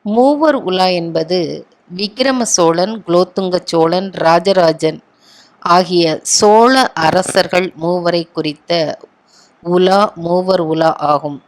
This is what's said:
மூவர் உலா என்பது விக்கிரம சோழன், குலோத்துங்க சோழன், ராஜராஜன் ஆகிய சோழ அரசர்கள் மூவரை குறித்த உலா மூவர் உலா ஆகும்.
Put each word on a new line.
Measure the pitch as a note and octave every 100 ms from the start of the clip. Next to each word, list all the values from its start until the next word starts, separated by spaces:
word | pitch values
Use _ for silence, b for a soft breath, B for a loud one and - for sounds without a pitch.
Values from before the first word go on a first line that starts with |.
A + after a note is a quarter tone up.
மூவர் | G#3 A3+ C4 D4 D#4 C4+
உலா | F#3 F#3 F#3
என்பது | F3+ E3+ E3 D#3+ F#3 D3+ D3+ - _ _ F3+
விக்கிரம | G#3 G#3+ C4 B3+
சோழன், | A3+ - E3 E3 F#3+ A3+ E3+
குலோத்துங்க | F3 F3+ - F#3 F3+
சோழன், | F3 E3 E3 F3+ F#3+
ராஜராஜன் | F3 D#3+ - F#3+ F#3+ E3 D#3 D#3 D#3 _ b b b b b
ஆகிய | - F3 F3 F3 E3 D#3
சோழ | - - G#3+ G#3+ A#3 C4 B3
அரசர்கள் | - D#3+ F3 F#3 - F3 F3+ F3+ D3+
மூவரை | E3 F3+ E3+ F3 E3
குறித்த | - D#3 C#3+ _ E3+ D3+ - - _ _ b b _
உலா | E3+ F3+ F#3 G3 G#3+ E3+
மூவர் | E3+ F3+ F#3 F#3
உலா | D#3+ D#3+ D#3+ -
ஆகும். | D3 D3 D3+ C#3